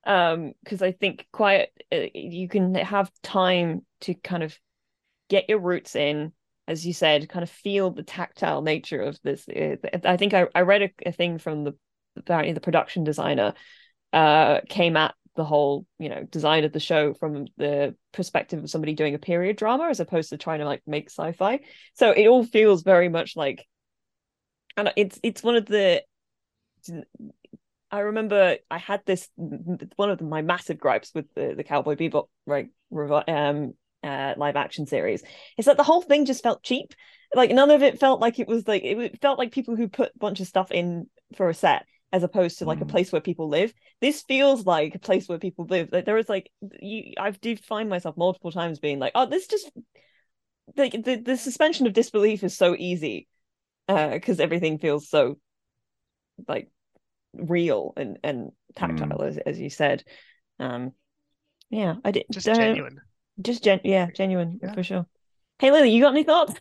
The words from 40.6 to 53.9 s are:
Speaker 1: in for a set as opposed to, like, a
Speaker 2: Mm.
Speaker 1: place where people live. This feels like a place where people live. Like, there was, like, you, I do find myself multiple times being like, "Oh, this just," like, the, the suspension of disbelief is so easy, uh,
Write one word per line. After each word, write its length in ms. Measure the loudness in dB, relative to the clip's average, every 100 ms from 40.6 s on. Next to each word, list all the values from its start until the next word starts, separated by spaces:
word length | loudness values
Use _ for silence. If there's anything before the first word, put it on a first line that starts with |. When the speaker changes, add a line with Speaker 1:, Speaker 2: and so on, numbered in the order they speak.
| -2
Speaker 1:
in 380 | -2 -2 -6 -10 _ _ -4
for 120 | -2
a 60 |
set 320 | 2 2 0 -2 _ _
as 100 | -2
opposed 360 | 0 0 -2 -2
to, 60 |
like, 160 | -6 -6
a 40 |
Speaker 2:
Mm. 60 | -2
Speaker 1:
place 200 | -2 0
where 80 | -2
people 280 | -4 -6 -2
live. 240 | 0 -2 _ _ _
This 220 | -2 -2
feels 440 | -2 2 4 4 2
like 280 | 0 0
a 40 | -6
place 280 | 0 0 0
where 100 | -8
people 260 | -8 -8 -4
live. 220 | -2 0
Like, 140 | -2
there 100 | 0
was, 140 | -2 0
like, 220 | -4 -6 _ -20 -16
you, 320 | -12 -12 -12 -8
I 120 | -8
do 260 | -6 -8 -8
find 320 | _ -6 -4
myself 280 | -6 -6 -2
multiple 360 | -2 -2 -8
times 260 | -6 -6 -4
being 200 | -6 -4
like, 140 | -2
"Oh, 120 | 0 0
this 200 | -2 -4
just," 220 | -6 -6 -20 -20 _ _ _ _ _ _ _ _ -2
like, 160 | -2 -2
the, 140 | -4 -4
the 200 | -4 -4
suspension 500 | -6 0 0 2 0
of 60 |
disbelief 520 | 2 0 2 2 2
is 120 | -6 2
so 200 | 2 2
easy, 480 | -4 -4 -4 -8 -14 _ _ _ _ _
uh, 300 | -2